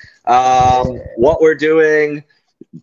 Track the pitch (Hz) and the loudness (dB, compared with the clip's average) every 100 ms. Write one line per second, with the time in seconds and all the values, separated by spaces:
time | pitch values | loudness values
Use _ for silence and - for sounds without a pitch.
0 | - _ - 123 127 127 127 127 127 123 | -20 _ -2 0 2 2 2 0 -2 -8
1 | - - 139 160 160 143 156 160 156 151 | -12 -2 0 2 0 0 0 2 2 0
2 | 151 147 - _ _ - - - | -2 -6 -14 _ _ -20 -20 -20